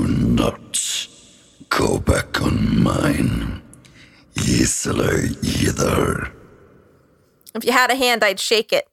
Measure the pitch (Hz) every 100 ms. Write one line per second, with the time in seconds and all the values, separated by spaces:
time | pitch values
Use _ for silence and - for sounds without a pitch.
0 | - - 58 - - - - - - -
1 | - - - - - - - - 53 50
2 | - - - - - - 53 - 50 50
3 | 50 - - - 57 - - - - -
4 | - - _ - - 60 - - - -
5 | - 50 - - - - - - 50 -
6 | - - - - - - - - _ _
7 | _ _ _ _ - 220 233 254 254 262
8 | 247 233 214 190 - 220 226 180 -